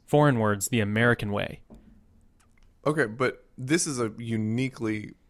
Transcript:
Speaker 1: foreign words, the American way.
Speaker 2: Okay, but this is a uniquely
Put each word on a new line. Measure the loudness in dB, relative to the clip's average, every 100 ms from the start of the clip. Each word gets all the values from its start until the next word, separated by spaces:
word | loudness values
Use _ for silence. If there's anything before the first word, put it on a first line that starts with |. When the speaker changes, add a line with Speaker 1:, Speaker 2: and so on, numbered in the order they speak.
| 0
Speaker 1:
foreign | 4 4 4
words, | 2 0 0
the | 0
American | 0 2 2 2 0
way. | -4 -6 -8 -18 -20 -20 -20 _ -20 _ _ _ _ -20 _ -2
Speaker 2:
Okay, | 0 -2
but | 0 -2 -2 _ -12
this | -2 0 0
is | -2
a | -4 -4
uniquely | -4 -2 -2 -2 -4 -4 -6 -6 -8 -18 _